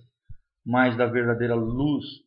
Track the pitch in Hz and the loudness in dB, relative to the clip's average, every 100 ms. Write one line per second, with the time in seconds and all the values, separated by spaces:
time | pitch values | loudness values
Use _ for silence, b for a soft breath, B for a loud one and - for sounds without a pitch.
0 | _ _ _ - _ _ - 120 127 117 | _ _ _ -20 _ _ -2 2 2 2
1 | 120 120 120 113 117 117 113 123 147 139 | 0 0 0 0 0 0 -2 -2 -2 -2
2 | - - | -6 -16